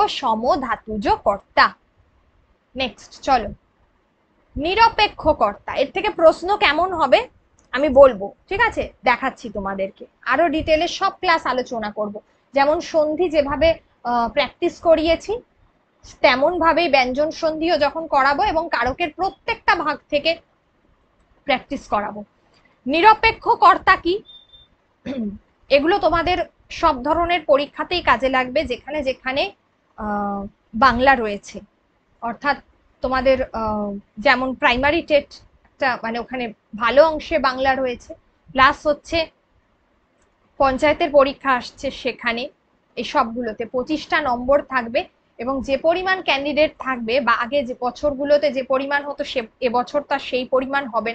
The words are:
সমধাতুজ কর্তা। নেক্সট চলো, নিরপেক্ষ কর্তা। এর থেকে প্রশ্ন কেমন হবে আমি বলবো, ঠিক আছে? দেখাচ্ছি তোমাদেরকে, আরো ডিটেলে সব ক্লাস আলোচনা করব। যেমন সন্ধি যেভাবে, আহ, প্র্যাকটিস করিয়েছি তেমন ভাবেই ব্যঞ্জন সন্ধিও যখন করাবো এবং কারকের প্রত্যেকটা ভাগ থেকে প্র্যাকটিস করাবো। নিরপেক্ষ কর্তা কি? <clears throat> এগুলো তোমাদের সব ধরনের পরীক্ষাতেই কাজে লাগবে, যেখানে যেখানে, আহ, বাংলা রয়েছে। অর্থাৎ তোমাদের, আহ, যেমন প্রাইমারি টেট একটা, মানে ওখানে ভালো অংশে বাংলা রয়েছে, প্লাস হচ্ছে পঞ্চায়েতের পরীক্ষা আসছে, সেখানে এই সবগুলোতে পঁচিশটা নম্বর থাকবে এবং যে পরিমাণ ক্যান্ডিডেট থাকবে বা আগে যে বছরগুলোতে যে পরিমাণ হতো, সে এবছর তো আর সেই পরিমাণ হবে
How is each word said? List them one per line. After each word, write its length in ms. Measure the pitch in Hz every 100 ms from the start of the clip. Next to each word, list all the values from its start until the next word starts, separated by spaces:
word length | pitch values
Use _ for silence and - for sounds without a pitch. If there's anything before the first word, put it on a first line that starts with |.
| 415
সমধাতুজ 1000 | - 254 220 247 349 247 214 - 214 269 427
কর্তা। 420 | 220 202 _ - 220 - _ _ _ _ _ _ _ _ _ 247
নেক্সট 360 | 254 - - -
চলো, 260 | - 254 208 - _ _ _ _ _ _ _ _ _ 254
নিরপেক্ষ 680 | 320 403 453 - 415 - 311 294
কর্তা। 320 | 208 202 -
এর 140 | 196 285
থেকে 160 | 381 403
প্রশ্ন 380 | 339 320 - 359 415
কেমন 320 | 415 302 370
হবে 280 | 339 277 349 494 _ _ _ _
আমি 140 | 254 302
বলবো, 380 | 262 262 202 202 - -
ঠিক 140 | 392
আছে? 220 | 440 302 - _
দেখাচ্ছি 420 | 240 233 262 - 226
তোমাদেরকে, 540 | 202 196 196 190 - - _
আরো 200 | - 277 339
ডিটেলে 380 | 311 320 311 339
সব 240 | - 381 381
ক্লাস 240 | 370 330 277
আলোচনা 440 | 254 247 233 214
করব। 240 | 208 208 208 _ _ _
যেমন 220 | 277 277 339
সন্ধি 460 | - 320 302 311 349
যেভাবে, 400 | 302 269 285 330 320 _ _
আহ, 220 | 240 240 233
প্র্যাকটিস 460 | 247 254 - 349 -
করিয়েছি 520 | 349 320 320 330 - 466 - _ _ _ _ _ - -
তেমন 320 | 285 254 294 359
ভাবেই 300 | 330 311 339
ব্যঞ্জন 400 | 269 254 254 311
সন্ধিও 460 | - 320 320 330 302
যখন 240 | 285 320 320
করাবো 360 | 285 269 285
এবং 200 | 415 320 339
কারকের 420 | 247 247 269 339 311
প্রত্যেকটা 560 | 381 392 - 440 - 370
ভাগ 200 | 302 277 -
থেকে 220 | 294 311 330 _ _ _ _ _ _ _ _ _ _ -
প্র্যাকটিস 360 | 262 - 277 -
করাবো। 280 | 208 208 208 - _ _ _ _ _ 247
নিরপেক্ষ 580 | 311 427 440 453 427 381 466
কর্তা 300 | 381 381 - 381
কি? 100 | 330 403 - - _ _ _ _ _ _ 240
<clears throat> 680 | 269 208 208 _ _ - 285
এগুলো 200 | 311 403 359
তোমাদের 320 | 330 330 359 - _ - -
সব 140 | 330 262 277
ধরনের 340 | 330 339 349 -
পরীক্ষাতেই 520 | 277 285 - 302 359 311
কাজে 200 | 233 262 262
লাগবে, 240 | 254 269 254
যেখানে 280 | 240 - 302 269
যেখানে, 340 | 254 262 269 392 - _ _ _ -
আহ, 420 | 214 208 202 202 208 _ _ 220
বাংলা 280 | 262 233 269
রয়েছে। 420 | 254 214 202 - 196 202 _ _ _ _ -
অর্থাৎ 340 | 233 226 285 269 - _ _ _
তোমাদের, 360 | 254 262 262 254 - 226
আহ, 300 | 220 214 208 202 - - 269
যেমন 220 | 247 262 247
প্রাইমারি 400 | 294 247 285 330 -
টেট 180 | 285 - - _ _ _
একটা, 200 | - 269 226
মানে 120 | 226 233
ওখানে 200 | - 247 233 - _ 208
ভালো 180 | 233 262 320
অংশে 260 | 311 - 320 262
বাংলা 240 | 254 269
রয়েছে, 360 | 262 254 240 - 320 _ _ _
প্লাস 220 | 254 262 294 302
হচ্ছে 300 | 294 - 330 320 _ _ _ _ _ _ _ _ _ _ _ _ -
পঞ্চায়েতের 500 | 269 262 294 302 339 285
পরীক্ষা 320 | 269 269 277 240
আসছে, 260 | - - 269 -
সেখানে 400 | 254 - 233 233 277 _ _ _ _ -
এই 100 | 226
সবগুলোতে 500 | 302 226 233 233 214 220
পঁচিশটা 440 | 247 254 302 - 330 285
নম্বর 300 | 240 247 285 285
থাকবে 280 | 262 233 277 370 _ _ -
এবং 160 | 233 269 247
যে 100 | 269 320
পরিমাণ 320 | 359 370 381 330
ক্যান্ডিডেট 440 | 277 285 277 302 - 262
থাকবে 280 | 247 220 254 233
বা 80 | 233
আগে 140 | 233 285 247
যে 60 | 247
বছরগুলোতে 640 | 247 247 294 262 285 294 294 262
যে 60 | 254
পরিমাণ 280 | 262 277 285 285
হতো, 140 | - 285
সে 80 | 262 226 - 247
এবছর 340 | 240 - 294 285
তো 40 | 277
আর 60 | -
সেই 160 | 254 254
পরিমাণ 280 | 254 262 277 269
হবে 160 | 220 220